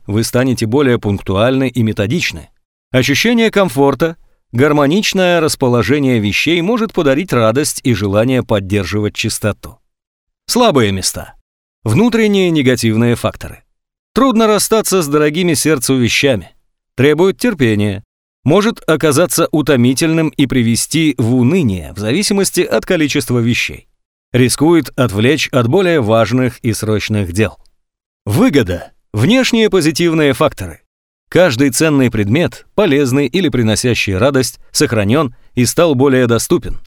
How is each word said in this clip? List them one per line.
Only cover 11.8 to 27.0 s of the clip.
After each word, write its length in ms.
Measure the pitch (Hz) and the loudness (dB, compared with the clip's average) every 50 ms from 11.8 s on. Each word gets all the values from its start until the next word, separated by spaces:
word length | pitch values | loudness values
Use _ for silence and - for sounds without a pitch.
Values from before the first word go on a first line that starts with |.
| - | -4
Внутренние 640 | 110 110 165 226 240 - 226 220 208 202 196 185 175 | -2 0 2 2 2 2 0 0 2 2 2 0 0
негативные 680 | 165 151 131 127 127 120 - 113 107 113 120 120 120 | 0 2 2 2 2 2 0 0 0 2 2 0 0
факторы. 500 | - - 104 - - - 76 71 - _ _ _ _ _ _ _ _ _ _ - | 0 -2 -6 -6 -8 -14 -18 -18 -20 _ _ _ _ _ _ _ _ _ _ -2
Трудно 320 | 214 269 269 220 226 226 | 0 2 2 2 2 2
расстаться 560 | 214 214 190 - - 220 220 202 - 185 190 160 | 2 2 0 0 0 0 0 0 0 0 -2 0
с 40 | |
дорогими 460 | 143 143 151 151 147 147 175 185 175 151 | 0 0 0 2 0 0 0 0 0 0
сердцу 440 | - - 147 156 131 - - 135 | 0 0 0 0 0 0 0 0
вещами. 560 | 131 120 110 - - - 139 127 98 85 - _ _ _ _ _ _ _ _ _ | 2 2 0 0 0 0 0 0 0 -4 -10 _ _ _ _ _ _ _ _ _
Требует 420 | - 127 147 151 151 185 196 175 | 0 2 2 4 4 2 0 0
терпения. 680 | - - 247 208 147 131 113 107 104 104 104 95 101 - _ _ _ _ _ _ _ - | 0 -2 -2 -2 0 0 0 0 0 -2 -2 -4 -8 -12 _ _ _ _ _ _ _ -2
Может 400 | 127 160 202 202 233 196 - - - | 0 2 2 2 0 -2 -4 -2 -2
оказаться 600 | 160 156 - 156 139 147 180 - - - 165 - - | -2 0 2 2 2 2 0 0 0 -2 -2 0 0
утомительным 760 | 151 143 156 147 123 117 123 135 - 165 160 160 165 160 151 | -2 0 2 2 2 2 2 2 0 0 0 0 0 -2 -2
и 160 | - - 139 | 0 -2 -2
привести 680 | 120 131 127 117 113 117 107 - - - 160 160 151 135 - | 0 0 0 0 0 0 -2 -2 -4 -2 -2 0 0 0 0
в 160 | 120 110 127 | 0 0 2
уныние 580 | 127 120 127 170 196 156 110 95 90 78 69 82 | 2 2 2 2 2 0 0 -2 -4 -8 -10 -12
в 60 | 95 | -8
зависимости 640 | 104 107 131 190 202 - 208 196 190 - - 180 170 | -4 -4 -2 -2 -2 -2 0 -2 -2 -2 -2 -2 -2
от 240 | - - - - | 0 -2 -4 -2
количества 540 | - 190 165 151 139 - 147 135 - 123 120 | -2 -2 0 0 0 -2 -2 -2 -2 -2 0
вещей. 460 | 113 120 117 - - - 67 - - _ _ _ _ _ _ _ _ _ - | 0 0 -2 -2 -4 -6 -10 -14 -18 _ _ _ _ _ _ _ _ _ 0
Рискует 640 | 123 127 117 - - 143 165 170 165 139 - - - | 2 2 2 2 2 2 2 2 2 0 -2 -2 -2
отвлечь 500 | 127 113 92 101 110 127 156 127 - - | -2 -2 0 0 0 0 0 0 -2 -2
от 200 | - 131 117 120 | -2 0 0 0
более 320 | 139 196 190 175 165 151 | 0 0 2 2 0 0
важных 580 | 113 101 113 113 113 98 120 127 127 120 - - | 0 2 2 2 2 2 0 0 -2 -2 -4 -4
и 120 | - 120 104 | -4 -4 -4
срочных 600 | - - 107 107 101 | -4 -2 -2 -2 -2